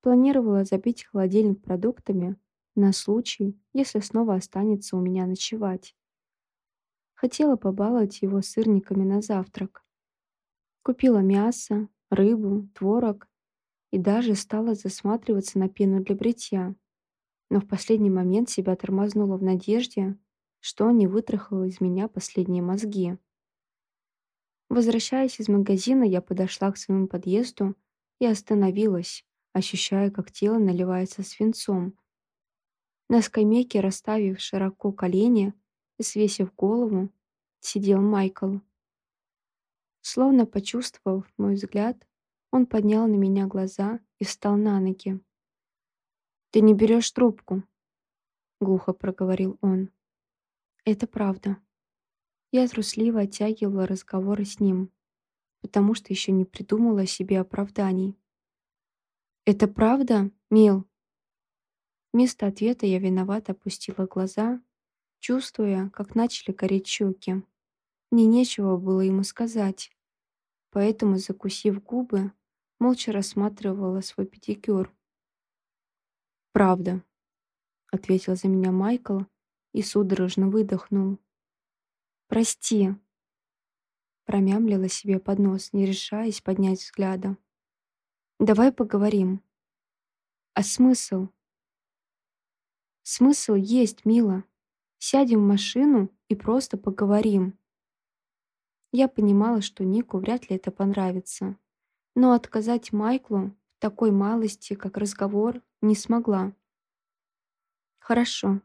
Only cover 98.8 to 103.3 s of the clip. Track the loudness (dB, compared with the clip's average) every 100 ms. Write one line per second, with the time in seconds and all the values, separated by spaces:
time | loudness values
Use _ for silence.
98.8 | _ 0 0 2 4 4 4 0 -4 -6
99.8 | -2 -2 -2 -6 -4 -6 -4 -8 -6 -4
100.8 | -2 -2 -2 -4 -10 -10 -10 -10 _ _
101.8 | _ _ _ 2 4 4 0 -6 -2 -4
102.8 | -2 -4 0 -2 -2